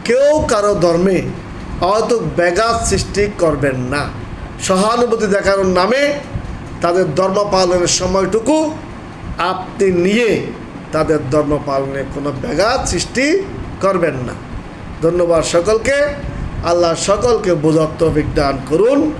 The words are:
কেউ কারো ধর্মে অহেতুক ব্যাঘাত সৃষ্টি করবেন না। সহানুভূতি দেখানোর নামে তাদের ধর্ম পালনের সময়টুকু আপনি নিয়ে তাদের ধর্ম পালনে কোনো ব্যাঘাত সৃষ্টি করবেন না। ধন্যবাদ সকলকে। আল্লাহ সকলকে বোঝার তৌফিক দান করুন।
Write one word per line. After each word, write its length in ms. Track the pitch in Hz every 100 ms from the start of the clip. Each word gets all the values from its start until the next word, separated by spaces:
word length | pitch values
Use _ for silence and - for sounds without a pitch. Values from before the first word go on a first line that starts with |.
কেউ 260 | - 247 285 302 302
কারো 240 | 220 208
ধর্মে 440 | 202 175 170 190 175 127 - - - - -
অহেতুক 420 | 175 208 226 233 156 139
ব্যাঘাত 400 | 175 175 226 226 -
সৃষ্টি 320 | 190 - 196 208 -
করবেন 380 | 160 147 139 127 123
না। 100 | 143 123 - - - - - -
সহানুভূতি 600 | 185 214 240 240 226 214
দেখানোর 440 | 196 185 196 190 180
নামে 240 | 190 262 285 285 - - - - - -
তাদের 260 | 170 180 175
ধর্ম 240 | 147 190 196 202
পালনের 420 | 190 180 175 175 -
সময়টুকু 560 | 180 190 185 214 226 311 311 - - - - - - -
আপনি 480 | 175 180 - - 196 180
নিয়ে 260 | 180 220 226 170 - - - - -
তাদের 280 | 156 151 156 131
ধর্ম 220 | 151 143 147 143
পালনে 340 | 135 139 139 131
কোনো 160 | 139 143 131
ব্যাঘাত 380 | - 151 214 262 254
সৃষ্টি 380 | 180 - 226 277 392 392 - - -
করবেন 360 | 190 185 156 131 117
না। 80 | 98 - - - - - -
ধন্যবাদ 400 | 160 175 170 165
সকলকে। 520 | 151 175 175 226 233 277 285 285 - - - -
আল্লাহ 280 | 165 175 170 160 -
সকলকে 440 | 208 247 220 185
বোঝার 360 | 165 156 156 156 -
তৌফিক 300 | 160 147 143
দান 200 | 156 139 135 135
করুন। 320 | 160 226 285 311